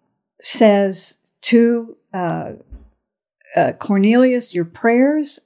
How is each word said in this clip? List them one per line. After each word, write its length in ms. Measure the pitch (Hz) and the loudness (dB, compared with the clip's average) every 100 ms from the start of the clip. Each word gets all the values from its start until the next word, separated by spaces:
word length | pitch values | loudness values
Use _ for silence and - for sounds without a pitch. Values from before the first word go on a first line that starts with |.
| _ _ _ - | _ _ _ -6
says 800 | - - 220 202 196 185 - - _ _ | -2 4 4 4 0 -4 -8 -10 _ _
to, 520 | - 233 233 233 226 - _ | 0 4 4 0 -6 -20 _
uh, 420 | 190 170 165 147 - - - - _ _ _ _ _ _ - | -6 -6 -6 -10 -16 -20 -20 -20 _ _ _ _ _ _ -2
uh, 180 | 127 | -2
"Cornelius, 800 | - - 196 202 240 254 247 - | -4 -2 0 2 4 2 0 -4
your 120 | 175 170 | -6 -8
prayers 720 | - 233 240 277 302 285 - | -4 0 2 2 0 -4 -10